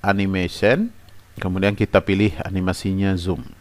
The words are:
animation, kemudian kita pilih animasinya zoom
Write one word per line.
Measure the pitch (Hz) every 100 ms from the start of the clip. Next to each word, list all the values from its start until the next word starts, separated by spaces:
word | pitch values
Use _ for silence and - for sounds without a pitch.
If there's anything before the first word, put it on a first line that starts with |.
animation, | 101 98 98 95 90 - 104 143 233 - - - - -
kemudian | 92 92 98 104
kita | 107 98
pilih | 95 95 104 -
animasinya | - 95 92 92 98 95 98
zoom | 92 90 78 - -